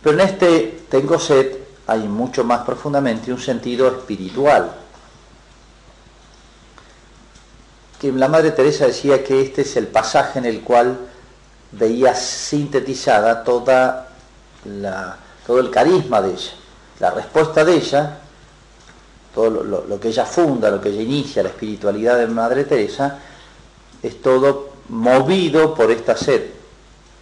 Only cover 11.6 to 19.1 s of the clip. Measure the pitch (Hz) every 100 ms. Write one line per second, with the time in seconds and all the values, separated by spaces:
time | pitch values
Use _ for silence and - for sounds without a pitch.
11.6 | - 104 113 120 127 120 - - - 147
12.6 | 143 135 131 127 - 110 110 117 117 120
13.6 | 117 127 127 - - - - - - -
14.6 | 104 101 101 95 92 95 - - - 123
15.6 | 127 127 139 180 147 113 95 87 - -
16.6 | - - - - 90 - - 156 156 156
17.6 | 156 165 - 139 151 - - - - -
18.6 | - - - - -